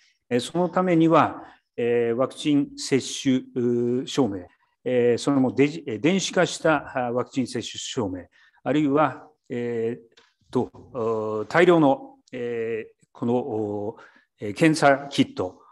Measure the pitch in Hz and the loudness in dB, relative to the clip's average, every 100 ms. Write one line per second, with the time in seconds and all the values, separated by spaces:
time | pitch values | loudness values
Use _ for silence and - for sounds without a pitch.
0 | _ _ _ 123 - 170 180 175 185 165 | _ _ _ -4 -2 -2 0 0 2 4
1 | 160 160 113 - - - _ - 120 120 | 6 6 4 0 -16 -20 _ -6 -2 0
2 | 117 117 131 - 156 143 143 - - 135 | 0 0 -2 -2 0 0 0 -6 -2 -2
3 | 123 - 139 127 127 127 120 120 120 123 | -2 -4 0 0 -2 -4 0 0 0 -2
4 | 160 - 120 98 90 _ _ _ 120 123 | -2 0 0 -2 -12 _ _ _ -2 2
5 | 120 113 - 139 127 107 147 160 - 107 | 2 2 0 2 2 2 0 0 -10 -2
6 | 147 190 - 190 170 - 160 147 - 135 | 0 0 0 0 0 0 0 0 -2 -4
7 | 123 123 120 - 120 120 - - - - | -2 -4 -4 -4 -4 -6 -8 -12 -10 -6
8 | 101 92 85 _ _ _ 135 143 147 143 | -6 -6 -12 _ _ _ -4 0 2 2
9 | 147 - - _ - 120 120 117 113 120 | 0 -2 -16 _ -12 -8 -6 -4 -4 -6
10 | - _ _ _ _ 127 101 - 92 127 | -12 _ _ _ _ -4 -4 -6 -14 -6
11 | 113 110 107 107 104 160 180 170 143 135 | -4 -4 -4 -6 -2 4 6 6 6 2
12 | - - _ 127 120 117 113 113 113 _ | -2 -20 _ -10 -6 -6 -6 -6 -10 _
13 | _ - 120 123 139 110 107 104 104 - | _ -6 -2 -2 -2 -4 -4 -4 -6 -10
14 | - _ _ _ 107 101 160 151 143 135 | -18 _ _ _ -10 2 2 4 4 4
15 | - - 127 - 90 - _ | 2 -2 0 -2 -8 -8 _